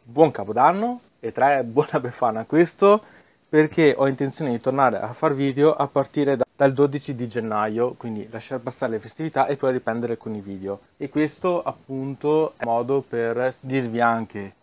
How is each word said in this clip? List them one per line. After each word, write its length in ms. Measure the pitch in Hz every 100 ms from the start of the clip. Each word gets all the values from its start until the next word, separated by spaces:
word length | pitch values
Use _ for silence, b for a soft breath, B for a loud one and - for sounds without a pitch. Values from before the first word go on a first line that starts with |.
buon 300 | - 123 160
Capodanno 680 | 127 98 107 143 185 233 247 _ _
e 140 | 117
tre, 320 | 117 131 139
buona 340 | 120 117 143 156
Befana. 460 | 127 - 120 110
Questo 580 | 113 151 170 - 196 208 b b b b _
perché 440 | 151 156 - 156 131
ho 80 | 135
intenzione 460 | 135 139 - 151
di 80 | 120
tornare 400 | 131 135 131 104
a 120 | 107
far 220 | 123 156
video 400 | 139 139 131 147
a 140 | 151 143
partire 480 | - 135 - 143 131
da, 80 | 120
dal 180 | _ 139
dodici 440 | 135 143 143 - 123
di 100 | 120
gennaio, 680 | 120 113 107 107 110 123
quindi 340 | - 120 107 101
lasciare 320 | 117 - 131
passare 300 | 120 - 127
le 80 | 110
festività 460 | 113 - 160 147 135
e 100 | 139
poi 160 | 135
riprendere 440 | 127 123 117 117 117
con 200 | - 107
i 40 |
video. 420 | 98 98 98 98 b _
E 100 | 143
questo 560 | 147 151 - 185 175
appunto 880 | - - - 135 135 135 147 156 156 -
è 60 |
un 80 | 120
modo 280 | 117 120 139
per 520 | 131 120 117 117 127 127
dirvi 400 | 131 135 123 113
anche 540 | 117 113 110 104 98 _